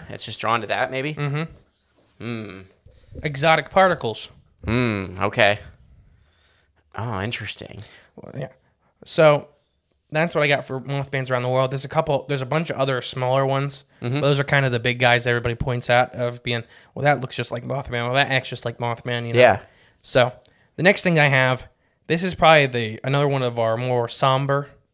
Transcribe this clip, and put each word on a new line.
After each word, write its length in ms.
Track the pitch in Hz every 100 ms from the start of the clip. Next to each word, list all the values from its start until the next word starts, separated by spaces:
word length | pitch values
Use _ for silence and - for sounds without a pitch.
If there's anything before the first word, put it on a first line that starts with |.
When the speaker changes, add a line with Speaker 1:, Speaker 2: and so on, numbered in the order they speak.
| -
Speaker 1:
It's 140 | 101
just 140 | - 104
drawn 200 | 110 117
to 60 | 104
that, 240 | 101 131
maybe? 240 | 131 143
Speaker 2:
Mm-hmm. 280 | 151 143 147 165 - _ _ _ _ _ _
Speaker 1:
Hmm. 420 | 113 117 101 95 95 _ - _ _ -
Speaker 2:
Exotic 480 | 156 135 160 160 143
particles. 580 | 190 190 165 113 - - - _ _
Speaker 1:
Hmm, 520 | - 120 120 101 90 92
okay. 380 | 101 120 104 104 - - _ - _ _ _ _ _ _ _ _ _
Oh, 260 | - 117 98
interesting. 600 | 107 - 104 - - - 104 - _ -
Speaker 2:
Well, 180 | - -
yeah. 100 | 139 - _ _ _ _
So, 440 | - - 156 147 - _ _ _ _ _ _
that's 240 | 156 165
what 80 | 165
I 60 | 147
got 180 | 135 -
for 140 | 131
Mothmans 500 | 127 139 135 135 127
around 120 | 127
the 60 | 123
world. 220 | 127 131
There's 140 | 135
a 40 | 135
couple, 380 | 156 156 139 -
there's 140 | 143
a 40 | 123
bunch 240 | 151 165
of 60 | 117
other 240 | 135 127
smaller 460 | - 127 127 135 135
ones. 380 | 135 139 - - _
Speaker 1:
Mm-hmm. 140 | 120 135
Speaker 2:
But 40 |
those 180 | 143 139
are 40 |
kind 220 | 139 143 135
of 60 |
the 80 | 120
big 180 | 120 123
guys 280 | 127 120 123
everybody 280 | 120 120
points 340 | 117 135 123 -
at 240 | 123 127
of 280 | - 120 120
being, 220 | - 120 113 - _
"Well, 100 | -
that 160 | 143 135
looks 160 | 127 -
just 140 | 120
like 140 | 135
Mothman. 400 | 123 131 131 120
Well, 100 | 120
that 160 | 131 139
acts 180 | 131 -
just 160 | 123
like 140 | 120 117
Mothman," 480 | 120 117 127 120 120
you 60 |
know? 60 | 117
Speaker 1:
Yeah. 200 | 123 98 - _ _ _
Speaker 2:
So, 300 | - 131 123 - _ _ _ -
the 60 |
next 200 | 170 202
thing 160 | 185 165
I 80 | 147
have, 420 | 135 131 123 - _ _ _ -
this 160 | 165
is 120 | 185
probably 320 | 160 165 156 135
the, 340 | 120 110 110
another 240 | 135 143 143
one 140 | 139
of 160 | 123 117
our 180 | 113 113
more 320 | 127 123 120
somber 600 | - 135 131 139 139 143 - _